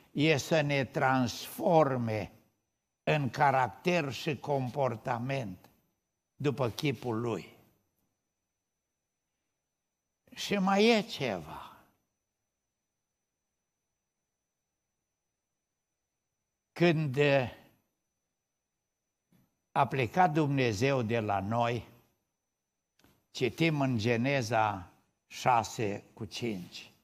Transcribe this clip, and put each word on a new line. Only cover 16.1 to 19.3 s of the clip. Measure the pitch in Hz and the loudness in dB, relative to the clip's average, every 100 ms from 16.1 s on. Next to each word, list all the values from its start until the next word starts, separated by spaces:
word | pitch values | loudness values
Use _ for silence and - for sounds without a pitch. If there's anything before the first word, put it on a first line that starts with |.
| _ _ _ _ _ _ | _ _ _ _ _ _
Când | - 175 156 151 127 147 139 120 - - _ _ _ _ _ _ _ _ _ _ _ _ _ _ _ _ | 2 2 4 0 2 4 4 0 -8 -20 _ _ _ _ _ _ _ _ _ _ _ _ _ _ _ _